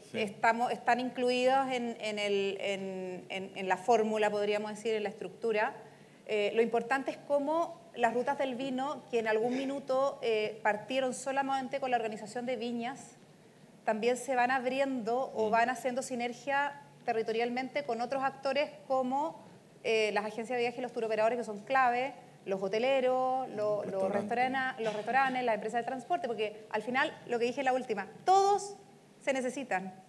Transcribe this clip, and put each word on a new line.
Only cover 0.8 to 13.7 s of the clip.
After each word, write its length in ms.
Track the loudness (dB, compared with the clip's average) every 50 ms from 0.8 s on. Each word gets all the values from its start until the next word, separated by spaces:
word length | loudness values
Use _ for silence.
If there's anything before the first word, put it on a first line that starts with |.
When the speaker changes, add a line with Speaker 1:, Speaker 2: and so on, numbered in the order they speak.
| 2 2 2 2
Speaker 2:
incluidos 720 | 0 -2 -2 0 2 2 2 4 4 4 4 4 4 2
en, 260 | 0 -2 -2 -4 -4 -6
en 180 | -6 -4 -2 -2
el, 380 | 0 2 2 2 2 0 -2 -2
en, 640 | -2 -2 -2 -2 -4 -6 -6 -6 -6 -6 -8 -8 -10 -8
en, 240 | -8 -8 -8 -8 -8
en 140 | -4 -2 0
la 80 | 0
fórmula, 520 | 0 4 4 4 4 4 4 2 2 2 2
podríamos 440 | 2 2 2 2 2 0 -2 -4 -6
decir, 220 | -6 -2 -2 -2
en 100 | 0 -2
la 40 | -4
estructura. 680 | -6 -6 -10 -10 -8 -4 -2 0 2 2 0 0 -2 -6 -12 -18 -20 -20 -20 -20 -20 -16 -6
Eh, 240 | -2 0 2 2 4 4
lo 60 | 4 4
importante 500 | 4 4 0 0 2 0 0 0 -2 -6
es 40 | -6 -4 0
cómo 520 | 0 2 2 2 2 2 2 0 -4 -10 -18 -12 -2
las 180 | 2 2 2 2
rutas 260 | 2 0 0 0 0
del 180 | 0 -2 -2
vino, 480 | -2 -4 -2 -2 -2 -2 -4 -4 -6 -6 -2
que 100 | -2 0
en 80 | 2 2
algún 280 | 2 2 2 2 0
minuto, 600 | 0 -2 -2 -4 -4 -2 0 2 2 2 2 0 0 -2
eh, 360 | 0 0 0 0 -2 -4 -2 0
partieron 500 | 0 0 0 -2 -4 -2 0 0 0 -2
solamente 640 | -4 -4 -4 -2 -2 0 0 -2 -2 -2 -4 -4 -4
con 100 | -2 0 0
la 40 |
organización 480 | 0 0 -2 -6 -8 -10 -8 -8 -6 -4
de 100 | -4 -4
viñas, 600 | -4 -4 -4 -4 -4 -4 -6 -8 -10 -12 -18 -20 -20 -20 -20 -20 -20 -20 -20 -20 -20 -20 -20